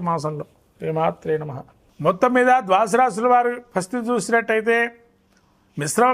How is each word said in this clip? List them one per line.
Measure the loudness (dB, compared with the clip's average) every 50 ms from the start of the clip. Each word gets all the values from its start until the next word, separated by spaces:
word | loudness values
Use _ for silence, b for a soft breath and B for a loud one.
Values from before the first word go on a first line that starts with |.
| -4
మాసంలో. | -4 -4 -4 -4 -6 -8 -8 -12 _ _ _ _ _ _
శ్రీమాత్రే | -10 -8 -6 -4 -2 -2 -2 -4 -4 -6 -4 -4 -4
నమః. | -4 -8 -12 -14 -16 _ _ _ _ _ _ -2
మొత్తం | -2 -2 0 2 0 2 2
మీద | 2 4 4 4 2 2 2
ద్వాదశ | 2 2 2 2 2 2
రాశుల | 2 2 0 -2 2 4 4
వారి | 4 4 0 -4 -6 -12 _ -6
పరిస్థితి | -6 -6 -4 -6 -6 -4 -2
చూసినట్టయితే | -2 -2 0 0 0 0 0 0 -2 -2 0 0 0 0 0 -2 -6 _ _ _ _ _ _ _ _ _ _ _ _ _ _ _ -10
మిశ్రమ | -8 -6 -4 0 2 2 2